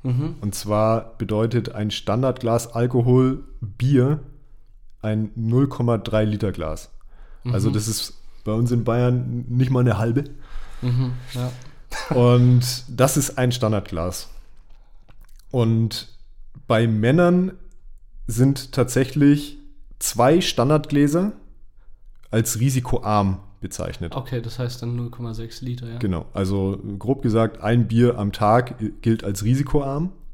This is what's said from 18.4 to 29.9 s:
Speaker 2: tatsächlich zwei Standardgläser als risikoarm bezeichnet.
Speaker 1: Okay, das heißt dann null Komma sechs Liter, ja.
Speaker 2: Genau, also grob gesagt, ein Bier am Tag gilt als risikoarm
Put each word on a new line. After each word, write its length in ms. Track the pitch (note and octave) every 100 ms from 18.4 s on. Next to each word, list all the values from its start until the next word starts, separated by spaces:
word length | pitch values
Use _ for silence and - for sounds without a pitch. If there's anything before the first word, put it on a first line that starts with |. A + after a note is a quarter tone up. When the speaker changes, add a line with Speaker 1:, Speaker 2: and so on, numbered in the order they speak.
| C3 C#3 -
Speaker 2:
tatsächlich 840 | - B2 - C3 D3 C#3+ D3 - - - - - -
zwei 420 | - G#2+ B2 E3
Standardgläser 920 | F3+ - B2 D3+ C#3+ C#3+ C#3+ D#3 G3+ - - - - - - - - - -
als 300 | A2+ A2+ G#2+
risikoarm 760 | C3 C3 B2 B2 G#2+ G#2+ G2 F#2 - -
bezeichnet. 540 | F#2+ - E2+ F2 E2+ -
Speaker 1:
Okay, 240 | B2 B2
das 180 | A2+ -
heißt 240 | B2 -
dann 140 | A#2 A#2+
null 140 | A#2+
Komma 240 | A#2+ A#2
sechs 260 | A2 A2+ -
Liter, 280 | B2+ B2 A#2+
ja. 100 | A#2
Speaker 2:
Genau, 280 | A2 F2 -
also 480 | - F#2+ G2 F#2+ G2 G#2 G2+
grob 240 | A2+ C3
gesagt, 400 | B2 A2 A2 -
ein 240 | G#2 A#2+ G#2+
Bier 300 | A2+ A#2+ A#2
am 140 | G2+
Tag 440 | - G#2 A#2 B2 A#2+ G#2+ -
gilt 200 | A2+ A2+
als 220 | - G2
risikoarm 680 | G#2 C3 D3 D3 C#3